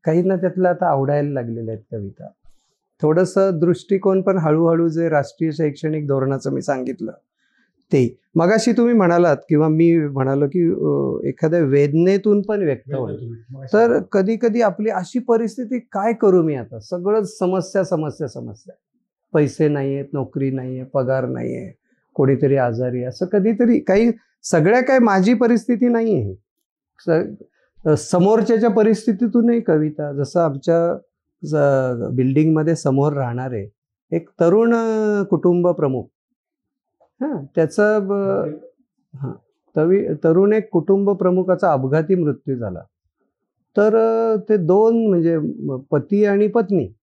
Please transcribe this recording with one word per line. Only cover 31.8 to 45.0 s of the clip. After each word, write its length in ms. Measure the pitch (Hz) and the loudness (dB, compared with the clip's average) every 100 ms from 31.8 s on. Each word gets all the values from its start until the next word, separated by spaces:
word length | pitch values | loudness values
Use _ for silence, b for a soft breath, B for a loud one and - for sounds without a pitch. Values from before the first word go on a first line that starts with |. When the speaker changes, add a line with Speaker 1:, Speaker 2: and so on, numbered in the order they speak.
| 127 120 117 | 0 -4 -4
Speaker 1:
बिल्डिंगमध्ये 640 | 120 131 135 156 156 156 160 | -2 0 2 2 2 0 -2
समोर 360 | 147 135 143 | 0 0 0
राहणारे 560 | 143 127 120 131 117 101 _ _ _ _ | -2 -6 -6 -8 -8 -10 _ _ _ _
एक 160 | 165 165 | -8 -8
तरुण, 460 | _ 170 202 233 | _ 2 4 2
अ, 480 | 233 226 220 214 208 | 2 0 -2 0 -2
कुटुंब 460 | 196 170 175 175 175 | 0 0 2 2 0
प्रमुख, 340 | 175 147 131 - _ _ _ _ _ _ _ _ _ _ _ | 0 -2 -4 -8 _ _ _ _ _ _ _ _ _ _ _
हां, 220 | 277 233 139 | -6 -6 -6
त्याचं 440 | - 160 180 208 214 | -2 -2 2 2 2
ब-, 460 | 190 202 196 196 - 302 - _ _ _ _ 135 | -2 -2 -2 -2 -4 -8 -18 _ _ _ _ -12
हां, 160 | 131 104 _ _ _ - | -12 -12 _ _ _ -2
तवी-, 380 | 160 190 - 151 | 2 2 0 -2
तरुण 280 | 165 170 202 | 2 2 4
एक 160 | 220 214 | 2 0
कुटुंब 420 | 175 151 196 196 | -4 0 0 0
प्रमुखाचा 600 | 190 180 180 185 180 190 | 0 0 0 0 0 2
अपघाती 420 | 143 131 151 160 | 0 0 -2 0
मृत्यू 420 | 185 151 135 - 131 | 0 0 -4 -6 -8
झाला. 240 | 107 87 85 _ _ _ _ _ _ _ _ - | -8 -10 -16 _ _ _ _ _ _ _ _ 0
तर, 200 | 208 220 | 2 4
अ, 400 | 226 226 226 220 - | 2 0 0 -2 0
ते 80 | 214 | 0
दोन 500 | 165 190 220 233 | 2 4 4 4